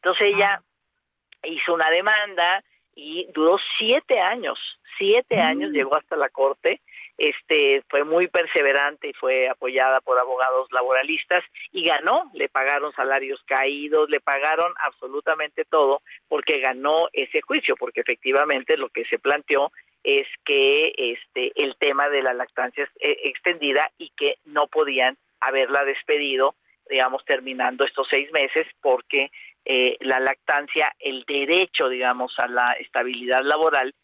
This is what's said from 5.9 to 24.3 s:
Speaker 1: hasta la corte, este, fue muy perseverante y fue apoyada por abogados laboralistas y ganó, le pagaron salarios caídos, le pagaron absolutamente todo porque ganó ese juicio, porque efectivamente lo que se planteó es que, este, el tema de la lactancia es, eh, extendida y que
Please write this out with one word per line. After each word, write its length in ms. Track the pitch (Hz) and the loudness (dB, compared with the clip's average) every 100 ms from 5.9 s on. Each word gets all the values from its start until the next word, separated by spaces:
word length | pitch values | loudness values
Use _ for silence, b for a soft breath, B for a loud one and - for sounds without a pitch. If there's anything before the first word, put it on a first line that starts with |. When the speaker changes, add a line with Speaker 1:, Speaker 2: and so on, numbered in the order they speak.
| 151 | 0
Speaker 1:
hasta 180 | - 160 | 0 -2
la 140 | - | -2
corte, 520 | - 135 - 165 - B B B - | 2 0 2 -2 -2 B B B -2
este, 680 | 151 - _ 156 143 135 - | -2 -2 _ 2 4 4 2
fue 160 | 143 | -2
muy 240 | 147 165 - | 2 2 2
perseverante 840 | 180 165 170 139 139 143 147 147 | 0 0 2 2 4 0 -2 -12
y 40 | |
fue 340 | - 131 131 127 | -4 0 2 0
apoyada 540 | - 127 131 131 131 | -2 -2 2 4 2
por 160 | - 123 | 2 0
abogados 540 | 123 127 131 131 131 | 2 0 0 0 0
laboralistas 720 | 127 127 131 139 160 - 180 - B B | -2 2 0 0 -4 0 -2 -2 B B
y 140 | 190 165 | -4 0
ganó, 460 | 151 165 269 339 | 0 2 0 -2
le 160 | 208 139 | -6 -4
pagaron 420 | 135 135 143 147 | 0 0 0 -4
salarios 460 | - 135 135 135 135 - | -4 0 0 -2 -8 -2
caídos, 640 | 135 135 143 147 151 151 | 0 0 -4 0 0 2
le 100 | 147 | 0
pagaron 520 | - 139 147 156 170 175 | -2 -2 0 0 -2 -2
absolutamente 840 | 147 - 127 143 156 156 151 - 156 | -6 -6 -10 -6 -2 -2 -4 -6 0
todo 360 | 160 151 - B B _ | 2 4 2 B B _
porque 320 | 156 156 147 | -4 0 0
ganó 500 | 131 127 143 156 170 | 0 -2 0 2 0
ese 280 | - 131 151 | -2 -2 -4
juicio, 340 | - - - - | -2 -2 0 -2
porque 240 | 123 - | -2 -4
efectivamente 760 | 117 120 131 135 151 135 131 156 | -2 -2 0 0 2 -2 0 -2
lo 140 | 135 | -2
que 160 | - 117 | -6 -4
se 140 | 117 | -2
planteó 520 | 135 147 - 139 143 B B B | 0 -2 0 0 0 B B B
es 240 | - 139 139 - - | 0 0 0 -10 -2
que, 480 | 139 139 143 160 - | 2 4 4 0 -2
este, 540 | 123 117 - - 123 - | -6 -6 -10 -6 -4 -2
el 120 | 143 135 | -4 0
tema 320 | 147 135 143 | -2 0 0
de 140 | 143 | 2
la 100 | 131 | 0
lactancia 520 | 123 127 - 127 135 143 | -2 -6 -6 -6 -6 -8
es, 40 | _ | _
eh, 160 | 147 - - | -4 -2 -4
extendida 680 | 127 - 170 147 139 156 _ | -4 -4 -2 0 0 0 _
y 120 | 165 - | -18 -4
que 200 | 143 | -4